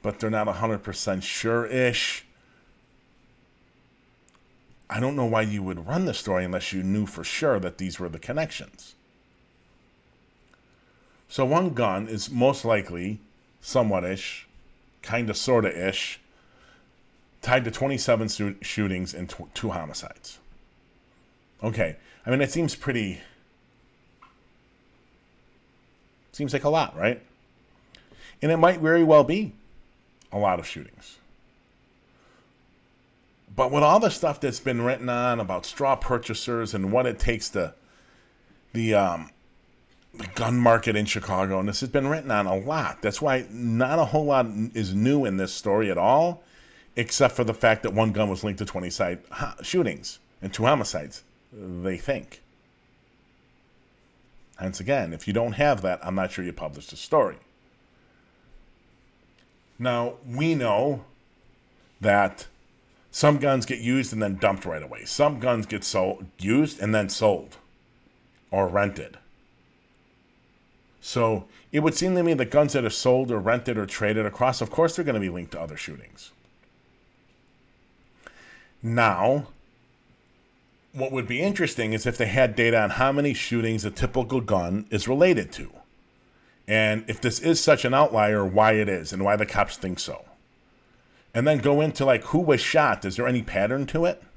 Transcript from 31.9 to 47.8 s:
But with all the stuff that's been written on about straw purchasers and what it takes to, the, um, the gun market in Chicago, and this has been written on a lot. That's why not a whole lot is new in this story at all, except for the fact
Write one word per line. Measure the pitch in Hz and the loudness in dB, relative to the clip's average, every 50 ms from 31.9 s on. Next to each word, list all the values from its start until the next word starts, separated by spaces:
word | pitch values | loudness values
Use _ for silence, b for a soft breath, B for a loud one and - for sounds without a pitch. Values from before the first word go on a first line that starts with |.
| _ _ _ b b b b b b b b b b _ _ _ _ _ _ _ _ _ _ _ _ _ _ _ _ _ _ _ 98 | _ _ _ b b b b b b b b b b _ _ _ _ _ _ _ _ _ _ _ _ _ _ _ _ _ _ _ -2
But | 135 131 127 | -2 0 2
with | 139 147 | 4 4
all | 147 147 175 214 | 6 6 6 6
the | 233 190 | 4 2
stuff | - - - 156 147 - | 0 0 -2 -2 -2 -2
that's | - 131 117 - | -4 -4 -4 -2
been | - 135 123 117 | -4 -2 -2 0
written | 117 123 131 120 123 123 | 0 0 -2 -2 -2 -4
on | 120 120 123 123 120 117 | -2 0 0 0 0 -2
about | 104 92 92 87 - | -2 -4 -4 -6 -6
straw | - - - 143 135 135 | -10 -6 -2 0 0 2
purchasers | - - - 127 117 - - 110 - - 123 120 117 113 107 110 | 0 0 -2 -2 -2 -2 -6 -8 -6 -4 -4 -4 -4 -4 -4 -4
and | 101 95 95 | -2 -2 2
what | 107 123 127 | 2 2 2
it | 123 110 - | 0 0 0
takes | - 123 117 104 - - | 0 0 0 -2 -4 -6
to, | - 101 85 76 - _ b b b b b b b b b b b b b b b b b _ - | -4 -4 -4 -4 -6 _ b b b b b b b b b b b b b b b b b _ -6
the, | 113 113 110 107 | -2 0 2 4
um, | 101 98 92 85 82 80 80 _ _ _ _ _ _ _ _ _ _ _ _ _ _ _ _ | 4 4 2 -2 -4 -10 -16 _ _ _ _ _ _ _ _ _ _ _ _ _ _ _ _
the | - - - - - | -18 -16 -16 -12 -6
gun | - 117 113 120 123 | -4 -2 0 2 4
market | 120 117 113 113 - 117 107 | 6 6 6 6 4 0 0
in | 104 104 | 0 0
Chicago, | 104 - 107 - - 95 92 95 95 95 95 | -2 -4 -6 -4 -2 0 0 0 0 0 -2
and | 95 104 | -2 -2
this | 104 - | -4 -4
has | 135 123 | -6 -2
been | - 143 135 139 | -2 -2 0 0
written | 151 160 135 135 | -4 -4 -2 -2
on | 110 104 98 | 0 0 2
a | 92 95 | 0 -2
lot. | 98 98 135 156 160 123 160 - - | -2 -2 -4 -4 -2 -4 -4 -6 -4
That's | - 104 101 - | -4 -4 -4 0
why | 151 147 131 131 113 87 | 0 0 0 0 -2 -6
not | 104 120 120 117 113 117 127 131 151 165 | -10 -6 -4 -2 0 0 2 2 2 2
a | 156 | 2
whole | 110 151 156 151 | 2 0 0 2
lot | 147 139 131 123 113 101 107 110 117 - | 2 2 2 2 0 -2 -4 -4 -4 -2
is | 113 107 92 | -4 -4 -2
new | 95 101 110 127 143 147 135 | 0 2 2 4 2 2 2
in | 107 95 95 | 0 0 -2
this | 95 92 - | -4 -4 -6
story | - - 104 98 107 110 98 | -6 -2 0 0 2 2 0
at | 90 | 0
all, | 85 90 107 131 147 165 175 170 - b b b b b b b b b b _ | 2 4 4 6 4 4 2 -2 -6 b b b b b b b b b b _
except | 120 117 - - - 139 123 - | -6 -4 -4 2 2 2 2 4
for | - 123 | 0 -2
the | 110 107 | -2 0
fact | - - 113 110 107 | 2 4 2 2 2